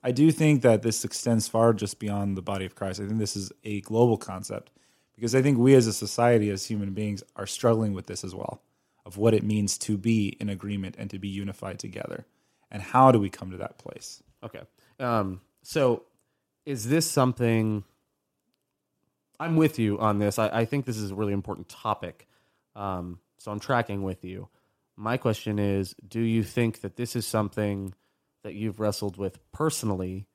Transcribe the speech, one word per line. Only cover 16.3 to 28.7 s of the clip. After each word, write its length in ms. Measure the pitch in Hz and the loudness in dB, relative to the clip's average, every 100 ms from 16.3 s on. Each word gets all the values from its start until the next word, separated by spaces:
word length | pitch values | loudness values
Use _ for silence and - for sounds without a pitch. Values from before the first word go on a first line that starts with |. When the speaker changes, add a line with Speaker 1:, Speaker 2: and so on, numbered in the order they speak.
| _ _ _ - | _ _ _ -10
Speaker 2:
is 200 | 135 110 | -8 0
this 220 | 156 160 | 0 2
something, 720 | - 127 120 117 113 110 107 98 _ _ _ _ _ _ _ _ _ _ _ _ _ _ _ | 2 2 2 2 2 2 -2 -8 _ _ _ _ _ _ _ _ _ _ _ _ _ _ _
I'm 160 | 165 160 | 0 4
with 220 | 156 - | 2 2
you 200 | 110 101 | 0 2
on 200 | 110 101 | 0 2
this. 200 | 104 101 | 0 0
I, 100 | 110 | 0
I 140 | 113 113 | 0 -2
think 180 | 143 | -2
this 120 | 131 110 | -4 -6
is 120 | 104 | -6
a 20 | |
really 180 | 98 107 | -4 -2
important 360 | 101 101 98 - | -2 -4 -10 -12
topic. 580 | - 113 104 87 - _ _ _ _ _ 107 | -10 -4 -4 -6 -14 _ _ _ _ _ -8
Um, 440 | 101 92 90 87 _ _ | -6 -6 -6 -12 _ _
so 120 | - | -10
I'm 100 | 104 | -10
tracking 420 | - 123 117 101 | 0 0 0 -4
with 200 | 95 92 | -6 -8
you. 240 | 90 92 98 _ _ _ _ - | -10 -14 -16 _ _ _ _ -10
My 200 | 107 127 | -4 -2
question 420 | 123 107 - 104 | 0 -2 -2 -2
is, 360 | 101 98 95 - 95 | 0 0 -4 -10 -10
do 140 | 113 | -2
you 220 | 113 113 | 0 0
think 380 | 95 - 117 - | 0 0 -2 -2
that 140 | 98 - | -12 -8
this 200 | 120 120 | -6 -6
is 100 | - | -4
something 680 | 110 104 - 104 98 98 92 _ _ _ _ | -2 -2 -2 -4 -4 -8 -14 _ _ _ _
that 120 | 107 | -16
you've 240 | 92 110 | -8 -8